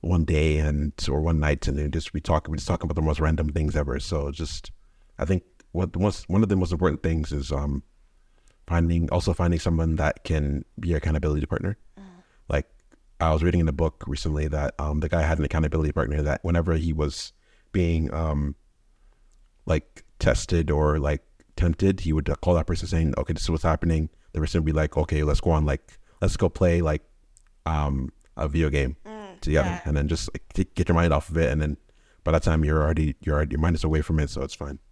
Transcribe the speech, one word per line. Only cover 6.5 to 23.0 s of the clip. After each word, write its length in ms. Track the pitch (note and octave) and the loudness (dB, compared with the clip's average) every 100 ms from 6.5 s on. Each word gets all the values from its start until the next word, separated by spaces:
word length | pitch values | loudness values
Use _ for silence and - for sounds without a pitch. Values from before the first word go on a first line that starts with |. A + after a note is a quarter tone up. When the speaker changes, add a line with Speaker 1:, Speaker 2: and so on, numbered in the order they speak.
| G2 | 2
Speaker 1:
most 160 | F2 | 0
important 300 | F2 F2+ D2 | 2 2 2
things 300 | E2 E2 D2+ | 0 0 -2
is, 200 | C#2+ C#2 | -4 -4
um, 300 | C#2+ C#2+ C#2 - _ _ _ _ _ _ _ - | -4 -2 -4 -8 _ _ _ _ _ _ _ -2
finding, 420 | E2+ E2+ E2+ E2 | 2 4 2 2
also 240 | F2+ F2+ | 0 0
finding 260 | E2+ F2 E2 | 0 2 2
someone 360 | F#2 E2 E2 D#2+ | 0 0 0 2
that 280 | D2+ - | 0 -2
can 420 | - D#2 C#2+ C#2+ - - | -2 -2 0 -4 -8 -8
be 100 | F2 | -2
your 80 | D#2 | 0
accountability 500 | D#2+ D#2 D2+ D2+ C#2+ | 0 0 0 -2 -2
partner. 300 | - F2+ G#2 - - | -4 -4 -8 -14 -20
Speaker 2:
Mm. 60 | F#3+ F3+ _ _ - | -20 -20 _ _ -4
Speaker 1:
Like, 200 | D2 - _ _ _ _ - | -4 -4 _ _ _ _ -2
I 100 | D#2+ | 2
was 100 | D#2 | 2
reading 200 | E2+ F2 | 4 4
in 60 | D#2+ | 2
a 40 | |
book 300 | C#2 D#2+ - - | 2 -2 -2 -8
recently 420 | C#2+ D#2 D2+ D2+ | -6 -2 -2 -2
that, 260 | D2+ C#2+ - | -2 -4 -4
um, 220 | D2 D2+ | -2 -2
the 80 | D2+ | 0
guy 140 | E2+ | 2
had 180 | D2+ D#2+ | 2 2
an 60 | C#2+ | 0
accountability 480 | D#2 D#2 D#2+ D2+ | 0 0 0 0
partner 280 | D2+ C#2+ D2 | 0 0 0
that 220 | D2 - | 0 -2
whenever 300 | F2 E2+ E2 | 0 2 2
he 180 | D#2+ E2 | 0 0
was 400 | D2+ D2+ - - _ _ _ _ | 0 -2 -4 -14 _ _ _ _
being, 420 | G2 E2+ E2 D#2+ | 0 2 2 0
um, 420 | D#2 D#2+ D2 C#2+ C#2 _ _ _ _ _ _ _ _ _ _ - | -2 -2 -2 -2 -6 _ _ _ _ _ _ _ _ _ _ -2
like, 380 | D#2+ - - - - | -2 -2 -20 -20 -2
tested 500 | - - - F2 D2+ | 0 0 0 0 2
or, 300 | D2 D2+ D2+ | 2 2 2
like, 240 | C#2+ D2 _ _ _ - | 0 -2 _ _ _ 0
tempted, 460 | F2 E2 G2 F#2+ | 0 2 0 0
he 100 | E2 | 0
would, 180 | D#2 D2 | 0 0
uh, 60 | C#2+ | -2
call 180 | - E2+ | 2 2
that 120 | D#2 | 0
person 200 | D#2+ E2+ | -4 -2
saying, 260 | E2 | 0